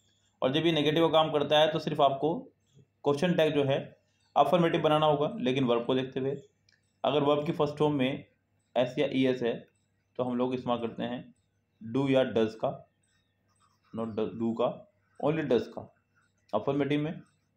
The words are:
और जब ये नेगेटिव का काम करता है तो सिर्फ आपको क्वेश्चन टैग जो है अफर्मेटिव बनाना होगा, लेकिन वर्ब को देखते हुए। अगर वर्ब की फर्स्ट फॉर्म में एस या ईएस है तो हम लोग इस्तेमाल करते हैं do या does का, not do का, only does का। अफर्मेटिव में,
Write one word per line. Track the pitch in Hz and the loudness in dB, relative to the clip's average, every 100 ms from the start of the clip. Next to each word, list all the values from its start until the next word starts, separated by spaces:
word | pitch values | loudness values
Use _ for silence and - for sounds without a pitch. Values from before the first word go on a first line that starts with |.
| _ _ _ _ | _ _ _ _
और | 131 | -2
जब | 151 170 | 0 0
ये | |
नेगेटिव | 156 147 160 160 | 2 2 2 4
का | |
काम | 156 156 | 4 2
करता | 147 135 151 | 0 2 4
है | 156 | 4
तो | 156 | 0
सिर्फ | - 147 | -4 2
आपको | 139 139 151 247 - _ _ _ _ _ | 2 2 -2 -4 -8 _ _ _ _ _
क्वेश्चन | 143 143 180 | -2 0 0
टैग | 165 156 | 2 2
जो | 143 | 2
है | 135 143 - - _ _ _ - | 0 -2 -4 -18 _ _ _ 2
अफर्मेटिव | 143 180 165 170 | 4 4 2 2
बनाना | 156 151 156 | 2 4 4
होगा, | 147 147 113 | 2 -2 -2
लेकिन | 123 135 | -2 0
वर्ब | 120 117 117 | 2 2 0
को | |
देखते | 131 131 135 | -2 -2 -4
हुए। | 135 135 - _ _ _ _ _ | -4 -6 -12 _ _ _ _ _
अगर | 123 147 | 0 2
वर्ब | 139 147 156 | 2 2 0
की | |
फर्स्ट | 160 147 147 | -2 -2 0
फॉर्म | 151 | 0
में | 143 127 143 - _ _ _ _ 120 | 2 -2 -4 -12 _ _ _ _ -2
एस | 127 147 | -2 -2
या | 139 | -2
ईएस | 131 131 127 | 2 2 0
है | 117 135 - _ _ _ _ - | -2 -4 -10 _ _ _ _ -6
तो | |
हम | 127 123 | -4 -2
लोग | 127 | -2
इस्तेमाल | 127 127 120 | -2 -2 -4
करते | 113 117 | -4 -6
हैं | 117 123 - _ _ _ _ _ | -8 -8 -14 _ _ _ _ _
do | 113 131 139 | -6 -2 2
या | 131 120 | 2 2
does | 107 107 | 2 0
का, | - 135 139 - _ _ _ _ _ _ _ _ _ _ | -2 -6 -6 -16 _ _ _ _ _ _ _ _ _ _
not | 110 113 107 107 113 | -8 -6 -4 -4 -2
do | 113 117 | -4 0
का, | 127 - - _ _ - | -2 -2 -14 _ _ -4
only | 143 160 139 | -2 -2 2
does | 117 - | 0 0
का। | 107 107 _ _ _ _ _ _ | -10 -16 _ _ _ _ _ _
अफर्मेटिव | 107 143 139 139 147 | -4 -2 -2 0 -2
में, | 151 - - _ _ | -2 -8 -16 _ _